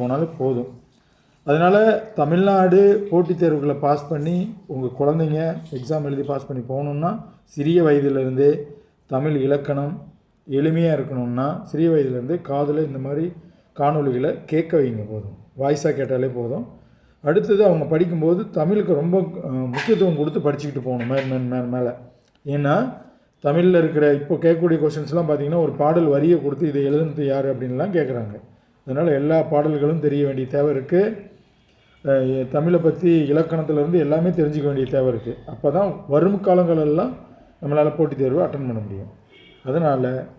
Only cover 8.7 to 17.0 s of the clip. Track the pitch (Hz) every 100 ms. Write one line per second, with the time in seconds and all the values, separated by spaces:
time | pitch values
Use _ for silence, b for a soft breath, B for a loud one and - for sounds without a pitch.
8.7 | B B B _ 131 151 147 135 143 143
9.7 | 139 143 190 - - _ _ - 135 156
10.7 | 160 165 147 127 131 120 120 139 - -
11.7 | 151 165 156 131 123 123 170 175 139 147
12.7 | 151 147 135 135 147 175 175 B B B
13.7 | - 143 151 143 123 147 - - 156 165
14.7 | 165 131 110 104 107 101 - - - 135
15.7 | 151 160 139 127 127 127 120 117 151 240
16.7 | - b b